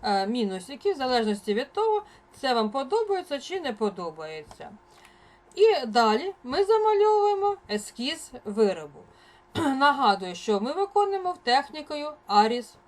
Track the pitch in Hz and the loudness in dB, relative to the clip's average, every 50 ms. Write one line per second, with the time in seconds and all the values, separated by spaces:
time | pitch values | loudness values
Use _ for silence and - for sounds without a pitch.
0 | - 220 202 196 196 196 233 247 226 196 190 185 185 - 285 - - 403 381 285 | -2 0 0 0 0 -2 -2 -2 -2 -2 -4 -8 -10 -12 -18 -4 -2 -2 -2 -2
1 | 269 254 254 240 226 214 208 202 - - 202 220 262 - _ 403 440 440 427 415 | -2 0 0 0 0 0 -2 -4 -4 -4 -2 -2 -4 -4 _ -2 0 0 0 0
2 | 415 - - - _ _ - - - 269 247 233 220 214 208 269 269 262 392 453 | -2 -8 -20 -20 _ _ -16 -6 -2 0 0 0 0 -2 -2 -4 -4 -2 -2 -2
3 | 453 403 403 370 - - 285 269 - - 349 381 339 269 220 - 220 208 196 190 | 0 0 -2 -4 -4 -6 -8 -8 -8 -8 -8 -6 -6 -6 -4 -2 -4 -4 -4 -6
4 | 175 165 160 156 160 156 156 156 151 - - _ 160 - 202 - _ _ _ - | -10 -10 -10 -10 -14 -12 -12 -14 -14 -16 -20 _ -20 -20 -20 -20 _ _ _ -20
5 | - - _ _ - - _ _ _ _ - - 403 453 415 311 254 226 208 240 | -20 -20 _ _ -20 -20 _ _ _ _ 2 4 4 6 6 2 0 0 2 4
6 | 226 220 214 233 339 392 381 _ - 247 269 330 403 381 453 440 427 427 427 403 | 4 4 4 2 0 -4 -8 _ -10 -4 0 0 2 4 4 4 4 4 4 4
7 | 415 427 427 415 403 415 403 392 392 403 403 392 _ - 208 214 208 - - - | 4 4 4 4 4 2 2 2 0 -2 -2 -2 _ -6 -6 -6 -6 -8 -10 -6
8 | 240 277 320 320 - - - 240 _ 208 202 214 220 202 185 170 151 143 143 - | -6 -6 -6 -8 -10 -18 -18 -14 _ -8 0 2 2 2 2 -2 -8 -14 -16 -20
9 | - - _ _ - - - _ _ _ _ - 330 285 269 262 277 294 277 269 | -20 -20 _ _ -20 -20 -20 _ _ _ _ -2 0 0 2 4 4 4 4 4
10 | 269 214 196 180 190 180 180 175 - - 214 196 202 254 - - 403 392 - 415 | 2 2 2 2 -2 -10 -10 -8 -2 -2 -2 0 0 -4 -2 -2 -4 0 2 2
11 | 415 392 392 381 370 359 359 - _ 240 240 269 277 - 311 311 294 - 302 302 | 2 2 0 -4 -4 -6 -6 -4 _ 2 2 2 2 -2 -10 -14 -10 -8 -8 -8
12 | 294 302 302 - _ - 202 208 214 220 240 247 226 - - _ _ | -8 -8 -10 -12 _ 2 4 4 4 4 2 -2 -6 -10 -20 _ _